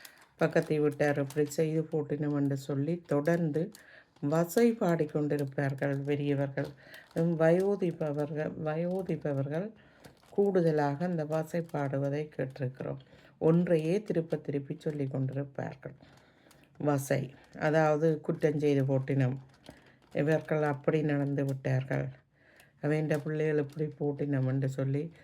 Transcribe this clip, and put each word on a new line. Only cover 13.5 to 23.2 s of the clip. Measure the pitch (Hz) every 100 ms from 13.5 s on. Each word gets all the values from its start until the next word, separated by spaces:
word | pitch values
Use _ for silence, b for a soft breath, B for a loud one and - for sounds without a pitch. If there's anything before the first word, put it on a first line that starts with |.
| 170 180 165 160 202
திருப்ப | 214 170 165 147
திருப்பி | - 143 139 151
சொல்லிக் | 160 147 135
கொண்டிருப்பார்கள். | 135 131 131 139 - 160 - - - b b b b b b b -
வசை, | 147 139 - 143 135 B B -
அதாவது | 156 156 156 151 165 151
குற்றம் | - 165 156 151
செய்து | 147 139 135
போட்டினம், | 135 135 135 127 135 - B B B B B B
இவர்கள் | - 147 156 - 156
அப்படி | 151 139 156 156
நடந்து | 151 143 143 143 139
விட்டார்கள், | 135 135 131 131 135 139 - _ b b b b _
அவன்ட | 147 156 156
பிள்ளைகள் | 151